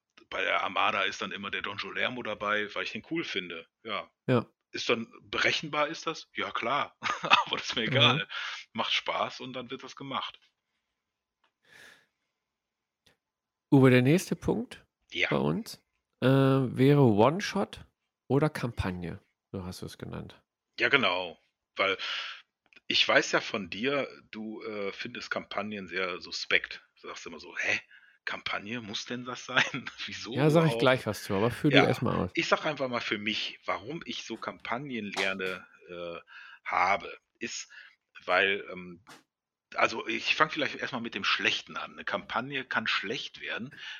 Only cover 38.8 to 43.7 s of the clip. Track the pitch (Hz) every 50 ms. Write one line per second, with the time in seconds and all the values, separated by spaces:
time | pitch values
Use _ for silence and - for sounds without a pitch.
38.8 | 90 90 87 95 _ - - - _ _ _ _ _ _ _ _ _ _ - -
39.8 | 113 113 110 117 - 113 113 - - - - - 156 156 - 156 135 117 117 -
40.8 | 123 - 139 117 117 113 - 104 95 - - - 98 110 - - - - 80 78
41.8 | 76 76 78 78 80 - 101 98 - - - 110 127 139 143 131 127 - - 120
42.8 | 113 - - - - 98 127 - - - - - - 76 85 95 120 143